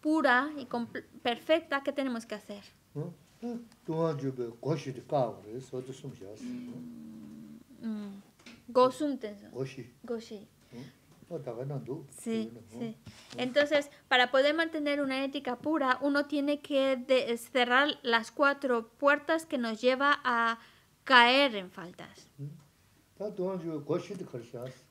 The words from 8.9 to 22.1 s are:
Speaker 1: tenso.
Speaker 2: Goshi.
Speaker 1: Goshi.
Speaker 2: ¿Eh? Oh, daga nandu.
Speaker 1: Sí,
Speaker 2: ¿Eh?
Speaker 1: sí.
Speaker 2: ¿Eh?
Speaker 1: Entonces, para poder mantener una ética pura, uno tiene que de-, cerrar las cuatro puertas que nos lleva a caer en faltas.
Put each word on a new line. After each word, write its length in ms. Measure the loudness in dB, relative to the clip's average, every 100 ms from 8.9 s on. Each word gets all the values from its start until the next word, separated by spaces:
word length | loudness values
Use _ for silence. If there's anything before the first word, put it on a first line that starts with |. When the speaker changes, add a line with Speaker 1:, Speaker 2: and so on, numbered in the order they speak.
| 4 -4 -4
Speaker 1:
tenso. 320 | -8 -14 -14
Speaker 2:
Goshi. 420 | -8 -8 -8 -16 -18
Speaker 1:
Goshi. 440 | -10 -10 -8 -16 -16 _ _
Speaker 2:
¿Eh? 200 | -18 -18 -20 _ _ -12
Oh, 100 | -10
daga 260 | -10 -10 -8
nandu. 400 | -8 -8 -10 -12
Speaker 1:
Sí, 420 | -12 -6 -4 -6 -10
Speaker 2:
¿Eh? 60 | -16
Speaker 1:
sí. 80 | -10
Speaker 2:
¿Eh? 120 | -10 -10 -18 -20 -16 -8
Speaker 1:
Entonces, 520 | -2 2 2 2 0 -10 _
para 240 | 2 4
poder 240 | 4 4 4
mantener 460 | 0 0 0 0
una 220 | 0 -2 -4
ética 320 | -4 -6 -4
pura, 400 | 0 2 2 2
uno 240 | 2 2 0
tiene 360 | 0 0 -2
que 340 | 0 2 2 0
de-, 420 | 2 2 2 -4
cerrar 640 | -2 0 4 6 4 0
las 300 | 0 2 0
cuatro 580 | 2 2 4 0 0 -2 _
puertas 480 | 4 4 2 -2 0
que 120 | -2
nos 240 | -2 2
lleva 380 | 2 4 2 2
a 360 | 2 2 2 -2 -8 _ _ _
caer 520 | 6 8 10 8 4 0
en 140 | -8
faltas. 600 | -12 -14 -16 -18